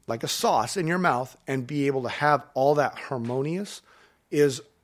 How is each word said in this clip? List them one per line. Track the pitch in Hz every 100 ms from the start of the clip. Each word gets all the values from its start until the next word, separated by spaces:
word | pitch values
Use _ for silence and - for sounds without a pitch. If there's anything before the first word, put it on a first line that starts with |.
| -
like | 113
a | 151
sauce | - 233 143 117 196
in | 160
your | 180
mouth | 175 123 127 - -
and | 135 123
be | 147 139
able | 135
to | 120
have | - 147 143 -
all | 131 139 147
that | 127 -
harmonious | - 131 117 131 147 180 202 - _ _ _ _ -
is, | 151 143 120 - _